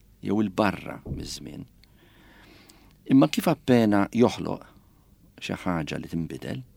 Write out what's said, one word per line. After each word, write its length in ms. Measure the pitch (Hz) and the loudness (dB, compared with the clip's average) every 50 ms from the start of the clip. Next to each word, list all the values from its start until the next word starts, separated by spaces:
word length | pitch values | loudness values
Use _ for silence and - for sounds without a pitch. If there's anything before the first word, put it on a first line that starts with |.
| _ _ _ _ | _ _ _ _
jew 160 | - 101 98 107 | -4 -2 0 0
il-barra 600 | 107 98 90 - 107 98 85 80 73 - 60 - | 0 0 0 2 2 2 0 -2 -8 -12 -14 -12
miż-żmien. 640 | - - - - - - - - - - - - - - _ _ _ _ _ _ _ - _ - - - - - - - - - - - - _ - - - _ _ | -10 -10 -10 -8 -8 -10 -12 -14 -14 -14 -14 -14 -14 -16 _ _ _ _ _ _ _ -20 _ -20 -20 -20 -20 -20 -20 -20 -20 -20 -20 -20 -20 _ -20 -20 -20 _ _
Imma 200 | - - 135 156 156 | 4 6 6 6 6
kif 200 | - - - 180 | 2 0 0 0
appena 560 | 156 - - - 123 120 113 107 104 101 98 - | 0 0 2 4 4 6 6 4 4 2 2 2
joħloq 540 | - 113 120 107 - - 82 78 98 - - - - - _ _ _ _ _ _ _ _ - - _ - | 2 4 4 4 2 -2 -6 -6 -6 -8 -10 -18 -20 -20 _ _ _ _ _ _ _ _ -20 -20 _ -14
xi 160 | - - 98 - | -10 -8 -8 -6
ħaġa 400 | - 90 87 82 76 71 71 69 | -4 -4 -4 -2 -4 -6 -8 -8
li 140 | - - | -8 -8
tinbidel, 500 | - 85 82 76 - - - - - 131 127 - - | -6 -6 -6 -6 -8 -10 -10 -10 -10 -10 -12 -16 -18